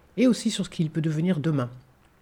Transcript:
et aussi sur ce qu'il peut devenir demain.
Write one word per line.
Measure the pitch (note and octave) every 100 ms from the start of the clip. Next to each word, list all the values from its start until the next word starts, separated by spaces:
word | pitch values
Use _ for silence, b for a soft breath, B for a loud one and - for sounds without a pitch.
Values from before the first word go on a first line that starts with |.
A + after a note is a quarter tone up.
| b -
et | B3+
aussi | A3 A3+
sur | G3+
ce | -
qu'il | - D#3
peut | D#3+
devenir | D#3+ D#3 F3+ E3+
demain. | D#3 C#3+ A#2+ - - _ _ _